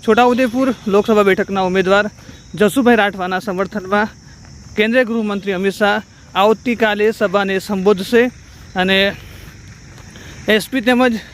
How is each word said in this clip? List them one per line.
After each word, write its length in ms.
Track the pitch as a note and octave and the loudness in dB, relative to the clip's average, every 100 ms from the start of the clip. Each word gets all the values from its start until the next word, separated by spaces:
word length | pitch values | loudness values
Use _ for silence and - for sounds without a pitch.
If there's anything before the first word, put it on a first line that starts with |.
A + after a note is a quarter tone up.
| - | 2
છોટાઉદેપુર 680 | G#3+ B3 B3 C4 A#3+ C4 A#3+ - | 2 2 2 0 0 -2 -2 0
લોકસભા 360 | G3 G#3 G#3+ | 0 2 2
બેઠકના 380 | G3 F#3+ G3 G3 | 4 2 -2 -2
ઉમેદવાર 500 | F#3 F#3 F#3 G3 G#3 - - - - - | -2 0 2 2 0 -8 -20 -20 -18 0
જસુભાઈ 400 | G#3 C4 A#3+ A#3 | 0 2 2 4
રાઠવાના 440 | G3+ G3 F3+ F#3 | 2 -2 -4 -4
સમર્થનમાં 680 | F#3 F#3 F#3+ G#3+ F#3 G3+ G#3+ - - - - - - - | -4 -4 -4 -6 -2 -2 -2 -6 -20 -20 -20 -20 -14 -2
કેન્દ્રીય 280 | G#3+ B3 | 0 2
ગૃહમંત્રી 480 | A#3+ A3+ G#3+ G3+ F#3+ | 0 -2 -4 -4 -4
અમિત 220 | F#3 G3 | -2 -2
શાહ 280 | F#3 G#3 G#3 - - - F3 | 0 0 0 -6 -20 -8 0
આવતીકાલે 760 | G3+ A3 B3+ A3+ A3 G#3 G#3+ | 2 2 -2 -2 0 0 0
સભાને 480 | A3 G#3+ F#3+ G3 F#3+ | 0 -2 0 -2 -4
સંબોધશે 680 | - G3 F#3+ G3+ F#3+ A#3 B3 - - - - F#3 | -4 -2 0 0 0 0 0 -4 -20 -20 -12 -4
અને 360 | F#3 F#3+ G3 - - - - - - - - - - - - - - | 0 2 0 -2 -16 -20 -20 -20 -20 -20 -20 -20 -20 -20 -20 -14 -2
એસ 220 | G#3+ - | -2 0
પી 120 | C4 | -4
તેમજ 380 | A3+ B3 B3+ A3+ - | 0 2 2 0 -8